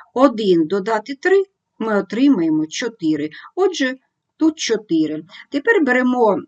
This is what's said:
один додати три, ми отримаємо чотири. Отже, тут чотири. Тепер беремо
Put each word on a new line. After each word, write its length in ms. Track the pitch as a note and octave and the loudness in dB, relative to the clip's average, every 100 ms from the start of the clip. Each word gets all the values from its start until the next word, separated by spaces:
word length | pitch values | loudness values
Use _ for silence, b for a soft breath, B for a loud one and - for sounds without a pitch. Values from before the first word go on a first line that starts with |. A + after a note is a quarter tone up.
| B | B
один 540 | A#3+ C4+ G#3+ G3+ E3+ D#3 | 2 2 2 2 2 0
додати 480 | G3 G3 G#3+ G#3+ C#4 | -2 -2 -4 -6 -6
три, 220 | F4+ G4 F#4+ _ _ - | 0 2 0 _ _ -8
ми 200 | A3 G3+ | -2 -2
отримаємо 680 | F#3+ G#3+ C#4+ G#3+ D#3+ D#3 D#3 | -2 0 2 2 0 -2 -4
чотири. 640 | - A#3 - D#3+ D3+ D3+ B B - | -6 -8 -4 -4 -4 -6 B B -2
Отже, 400 | G4 D#4 C4 C4 _ _ _ - | -2 0 -4 -6 _ _ _ -2
тут 180 | D#4+ D#4 | -2 0
чотири. 680 | - G#3+ - E3 D3+ D#3 D#3+ B B | -4 -4 -2 -2 -2 -6 -12 B B
Тепер 320 | C#4 A4 G#4+ B3+ | -2 0 2 2
беремо 560 | B3 B3+ B3 A3 F#3 | 2 0 2 2 0